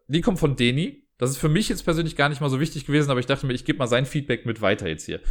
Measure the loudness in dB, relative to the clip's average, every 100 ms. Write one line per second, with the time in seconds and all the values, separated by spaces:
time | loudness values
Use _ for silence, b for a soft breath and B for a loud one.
0 | -4 0 0 2 0 2 2 2 -2 -6
1 | _ _ -4 0 2 2 0 -2 0 0
2 | -2 0 0 0 -2 0 -2 -4 0 2
3 | 2 0 0 -2 -2 -4 -4 -2 2 2
4 | 2 -2 -2 -2 -2 0 2 2 -2 -6
5 | -6 -4 B